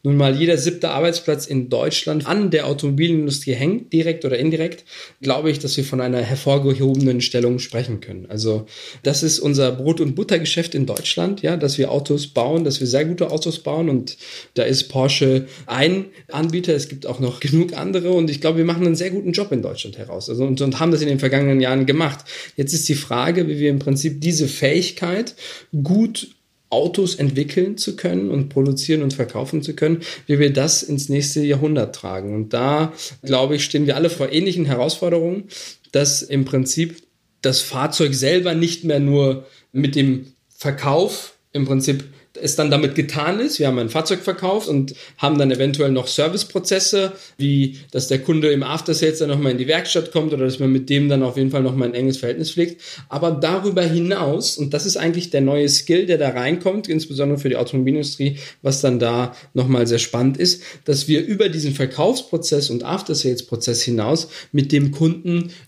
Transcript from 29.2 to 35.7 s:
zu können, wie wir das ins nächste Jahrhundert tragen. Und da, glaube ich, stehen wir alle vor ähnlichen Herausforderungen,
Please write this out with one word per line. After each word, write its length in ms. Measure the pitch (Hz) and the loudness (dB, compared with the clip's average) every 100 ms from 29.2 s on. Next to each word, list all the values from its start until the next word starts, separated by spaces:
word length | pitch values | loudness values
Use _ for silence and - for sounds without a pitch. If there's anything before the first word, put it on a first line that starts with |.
| 113 113 135 156 | -4 -4 -4 -4
zu 140 | 143 - | -6 -2
können, 240 | 156 165 - - - | 0 0 -4 -12 0
wie 140 | 143 | 4
wir 120 | 147 | 4
das 300 | 135 147 - | 4 2 0
ins 260 | - 139 143 | 0 -4 0
nächste 360 | 139 143 151 | 0 0 0
Jahrhundert 520 | 147 139 151 147 107 - | 2 2 2 2 0 -4
tragen. 380 | 95 92 101 | -8 -6 -4
Und 180 | 107 110 | -4 -2
da, 420 | 117 131 147 156 - - - | 0 2 2 0 -4 -14 -12
glaube 340 | - 131 131 147 | -2 2 2 0
ich, 80 | |
stehen 220 | 143 151 147 | 0 0 2
wir 100 | 131 | 2
alle 140 | 165 | 0
vor 220 | - 131 | 0 0
ähnlichen 340 | 156 190 175 143 | 2 0 0 0
Herausforderungen, 800 | 123 143 - 180 170 170 196 - - - | 2 0 0 0 2 0 -2 -8 -16 -18